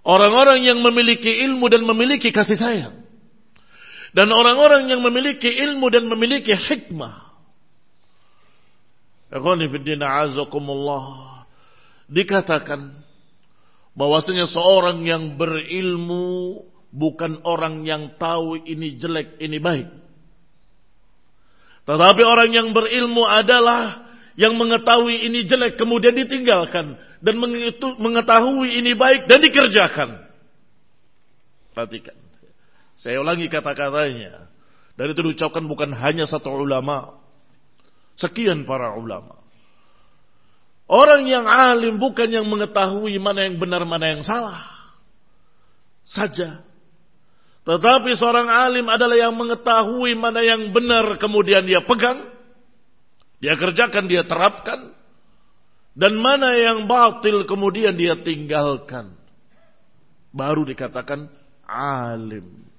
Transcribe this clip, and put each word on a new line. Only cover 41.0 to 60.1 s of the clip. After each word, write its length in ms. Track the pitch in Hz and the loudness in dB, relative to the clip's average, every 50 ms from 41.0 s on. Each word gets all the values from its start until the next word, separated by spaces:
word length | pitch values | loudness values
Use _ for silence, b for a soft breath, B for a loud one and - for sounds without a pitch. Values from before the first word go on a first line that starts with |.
| 285 294 294 285 269 | 8 8 6 6 4
yang 160 | 254 262 247 233 | 0 -2 0 2
alim 560 | 214 226 254 262 247 247 233 226 226 220 208 | 2 4 4 6 4 4 2 0 -2 -2 -2
bukan 320 | 247 269 - 233 233 226 | -4 -4 -2 -2 -2 -2
yang 160 | 226 226 214 | -2 -4 -2
mengetahui 720 | 214 208 208 208 208 214 202 190 190 196 202 214 214 202 196 | -2 -4 -4 -4 -2 0 -2 0 0 -2 -6 -6 -6 -6 -6
mana 240 | 190 202 196 196 190 | -4 -4 -4 -4 -4
yang 160 | 190 180 165 | -4 -4 -6
benar, 240 | 185 180 180 175 175 | -6 -4 -4 -4 -4
mana 320 | 170 165 165 160 160 156 | -4 -4 -4 -4 -4 -4
yang 80 | 147 143 | -6 -6
salah 400 | 165 220 240 233 208 180 165 - - - - - - _ _ _ _ _ _ _ _ _ _ _ _ _ _ _ _ _ _ _ _ _ _ _ | -6 -6 -6 -6 -8 -12 -16 -18 -20 -20 -20 -20 -20 _ _ _ _ _ _ _ _ _ _ _ _ _ _ _ _ _ _ _ _ _ _ _
saja. 560 | - - 202 208 190 - 175 175 156 - - - - - _ _ - _ _ _ _ _ _ _ _ _ _ _ _ _ _ _ | -12 -6 -6 -6 -6 -6 -8 -10 -10 -12 -20 -20 -20 -20 _ _ -20 _ _ _ _ _ _ _ _ _ _ _ _ _ _ _
Tetapi 480 | 165 165 170 170 233 254 269 220 247 240 | -4 -2 2 4 4 4 4 2 0 -2
seorang 320 | 180 233 240 233 240 240 | 0 0 2 2 0 2
alim 400 | 233 226 240 254 254 247 247 240 | 2 2 2 2 2 0 -2 -2
adalah 320 | 226 214 208 247 233 240 233 | -2 0 0 2 2 4 2
yang 160 | 233 233 233 | 2 2 -2
mengetahui 800 | 226 233 233 233 233 - 247 226 226 220 202 240 247 247 240 233 | -4 -4 -6 -6 -4 0 2 2 2 2 0 -2 -2 -2 -2 -2
mana 240 | 226 226 233 226 226 233 | 0 -2 -2 0 2 2
yang 240 | 233 226 220 220 208 | 2 2 0 -2 0
benar, 480 | 190 240 240 240 233 226 220 214 202 - | 0 0 2 2 2 2 2 0 -2 -4
kemudian 480 | 208 214 208 208 196 196 196 190 190 | -4 0 0 0 2 4 2 2 2
dia 160 | 185 185 175 - | 2 0 0 2
pegang, 400 | - 247 226 220 247 254 277 - - - - - - - - - - _ _ _ _ _ _ _ _ _ _ _ _ _ _ 120 | 0 0 2 2 -2 -2 -4 -10 -18 -20 -20 -20 -20 -20 -20 -20 -20 _ _ _ _ _ _ _ _ _ _ _ _ _ _ -4
dia 160 | 143 160 135 | -2 -2 0
kerjakan, 480 | 165 180 170 190 240 233 - 208 190 | 0 0 2 0 0 2 0 -4 0
dia 160 | 180 - - 165 | 0 0 0 0
terapkan. 720 | 170 165 165 180 208 - - - - 254 262 233 - - - - - - - _ _ _ _ _ _ _ _ _ _ _ _ _ _ | -2 -2 2 2 0 0 -2 -10 -10 -10 -10 -12 -20 -20 -20 -20 -20 -20 -20 _ _ _ _ _ _ _ _ _ _ _ _ _ _
Dan 240 | _ 139 180 202 214 | _ 2 2 2 2
mana 400 | 220 226 262 277 277 269 254 247 | 2 0 0 2 2 2 2 2
yang 320 | 240 233 226 226 220 214 | 2 2 2 0 -2 -2
batil, 560 | 202 247 247 240 220 - - - 214 208 202 196 | 0 2 4 4 2 2 0 -2 0 0 0 -2
kemudian 560 | 202 196 196 196 196 180 214 220 202 185 170 | -2 -4 -2 -2 -2 -2 0 -2 -2 0 0
dia 160 | 170 175 165 | 0 -2 -2
tinggalkan. 960 | 170 165 165 160 147 151 143 151 151 147 143 139 127 139 - 127 123 110 95 90 - - - - - - - - - _ _ _ _ - _ _ - _ - | -4 -4 -8 -8 -8 -6 -4 -2 -2 -2 -2 -4 -6 -10 -14 -16 -16 -16 -16 -20 -20 -20 -20 -20 -20 -20 -20 -20 -20 _ _ _ _ -20 _ _ -20 _ -20